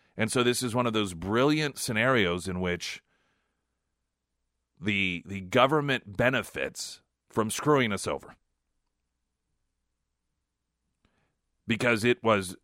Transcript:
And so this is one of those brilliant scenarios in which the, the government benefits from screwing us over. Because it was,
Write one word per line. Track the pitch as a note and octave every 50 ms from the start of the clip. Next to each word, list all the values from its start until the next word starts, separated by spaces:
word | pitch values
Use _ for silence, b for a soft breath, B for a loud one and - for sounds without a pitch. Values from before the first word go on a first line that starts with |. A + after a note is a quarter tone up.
| _ _ _ -
And | A2 A2
so | - C3 A#2+
this | A#2+ B2 - B2+
is | B2 G#2+
one | B2+ A#2+ A#2
of | A2
those | A2 G#2 F#2+ F2
brilliant | E2 E2 F#2+ G#2+ A#2+ C3 D3 D3+ D#3 D#3 C#3+ C3 -
scenarios | - - A#2 G#2+ A2+ C3 C3+ A#2+ G2 F2 F2 F2+ F2 F#2+
in | F2+ F2+
which | F2+ F2+ F2+ E2+ - - - - _ _ _ _ _ _ _ _ _ _ _ _ _ _ _ _ _ _ _ _ _ _ _ _ _ _ _ _ _ _ _ _ _ _ _ -
the, | E2 G#2 G2+ G2 G2 F#2 F2+ E2+ -
the | - G2 F#2+
government | F#2+ F2+ F2+ B2 B2 C3+ D3+ D3+ C#3+ C#3+ C3+ B2 - G#2 G2 F#2
benefits | A#2+ B2 C3+ A#2+ F#2+ - - - C2+ - - - - - - - _ _ _ _ _ _
from | - A#2 G#2+ A2
screwing | - - - D3+ D3+ C#3 B2 A2+
us | G2+ F#2+ - F2+
over. | D2+ C#2 - - - _ _ _ _ _ _ _ _ _ _ _ _ _ _ _ _ _ _ _ _ _ _ _ _ _ _ _ _ _ _ _ _ _ _ _ _ _ _ _ _ _ _ _ _ _ _ _ _ _ _ _ _ _ _ _ _ _ _ _ _ _ _ _ _ _ _ -
Because | A#2 G#2+ - B2 A#2 A2 G2+
it | A#2+ A#2+ - -
was, | A2+ A2 G2+ F#2+ F2+ F#2 -